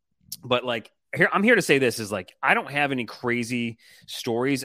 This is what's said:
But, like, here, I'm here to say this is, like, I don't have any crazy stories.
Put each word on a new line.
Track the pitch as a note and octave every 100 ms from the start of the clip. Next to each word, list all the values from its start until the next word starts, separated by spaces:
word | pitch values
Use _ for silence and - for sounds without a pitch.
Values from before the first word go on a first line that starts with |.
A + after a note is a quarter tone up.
| _ _ - -
But, | A#2+ B2
like, | B2 A#2 - _ -
here, | C3 F#3+
I'm | F3
here | G#3 A3+
to |
say | - C#3
this | B2+ A2
is, | G#2+
like, | G#2 F#2 -
I | C3+
don't | G#3+ D3
have | C#3+ C#3+
any | C3
crazy | A2 - B2 A#2+ A#2 B2 A#2 A#2 - - -
stories. | - - A#2 C3 C3+